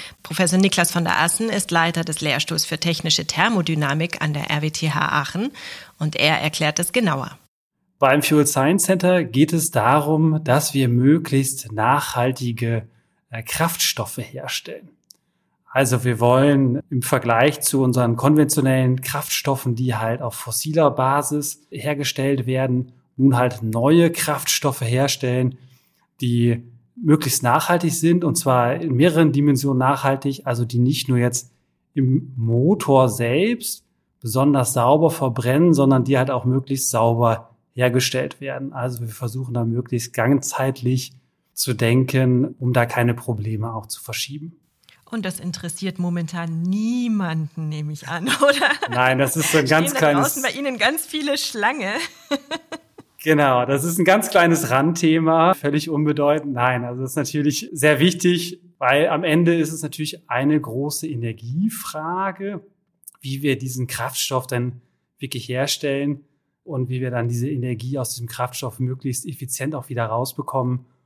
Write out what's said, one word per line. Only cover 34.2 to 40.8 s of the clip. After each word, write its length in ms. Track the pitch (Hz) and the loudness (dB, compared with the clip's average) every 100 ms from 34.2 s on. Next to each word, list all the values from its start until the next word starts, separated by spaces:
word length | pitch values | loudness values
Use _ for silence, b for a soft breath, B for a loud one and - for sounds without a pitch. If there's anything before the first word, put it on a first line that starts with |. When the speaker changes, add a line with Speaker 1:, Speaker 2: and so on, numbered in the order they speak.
Speaker 2:
besonders 500 | 117 127 143 139 120 | -4 0 2 2 2
sauber 400 | 131 120 151 160 | 2 4 4 4
verbrennen, 600 | 160 131 120 120 139 175 | 2 -4 -2 0 4 4
sondern 320 | 156 135 131 117 | 4 4 4 4
die 120 | 131 | 2
halt 140 | 127 | 2
auch 140 | 123 123 | 0 0
möglichst 440 | 131 131 135 - | 0 -2 -4 -2
sauber 600 | 113 117 117 120 110 - _ _ | 2 2 4 2 2 -6 _ _
hergestellt 640 | 123 127 123 127 131 - - | 0 2 2 0 -2 -6 -8
werden. 320 | 139 131 135 | -10 -8 -8
Also 300 | 131 123 120 | -6 -6 -6
wir 80 | 113 | -10
versuchen 440 | - 120 127 127 | -8 -8 -6 -4
da 120 | 120 117 | -2 -2
möglichst 480 | 117 123 123 120 | -2 -2 -4 -4
ganzheitlich 960 | - 117 139 - - 135 131 | 0 2 2 0 -4 -2 -2